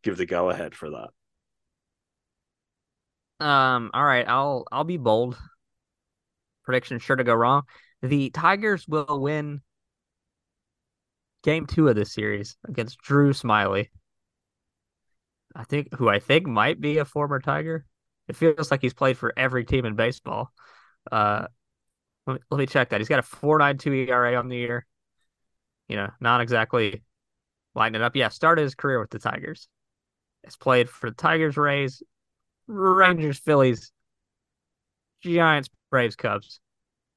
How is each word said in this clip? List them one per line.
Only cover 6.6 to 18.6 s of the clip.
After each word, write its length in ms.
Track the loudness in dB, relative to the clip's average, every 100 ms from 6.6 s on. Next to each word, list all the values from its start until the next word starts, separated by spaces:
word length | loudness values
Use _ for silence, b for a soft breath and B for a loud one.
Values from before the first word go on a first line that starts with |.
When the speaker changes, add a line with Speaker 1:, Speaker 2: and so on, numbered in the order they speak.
Speaker 2:
Prediction 340 | -4 -2 -2 -10
sure 180 | -4 -2
to 80 |
go 100 | 2
wrong. 280 | 2 4 2 0 b b b
The 260 | -2 -2 -2
Tigers 580 | 0 0 2 0 -4 -2
will 320 | -4 -2 -4
win 440 | -2 -4 -6 -12 _ _ _ _ _ _ _ _ _ _ _ _ _ _ _ _ _ _
game 220 | -2 -2
two 240 | -2 2 4
of 80 | 4
this 160 | -2
series 460 | -4 -4 -4 -8 -14 -12
against 300 | -8 -8 -10
Drew 340 | 0 4 4
Smyly. 560 | 2 0 2 2 -2 -4 _ _ _ _ _ _ _ _ _ _ _ _ _ _ _ _ -18
I 80 |
think, 300 | -6 -6 -4
who 160 | 0 2
I 80 | 2
think 280 | 2 2 2
might 320 | 0 0 0
be 200 | -2 -2
a 80 | -2
former 340 | -4 -4 -4
Tiger. 460 | -4 -4 -4 -10 -12 _ _ _ -14
It 80 | 2
feels 340 | 2 2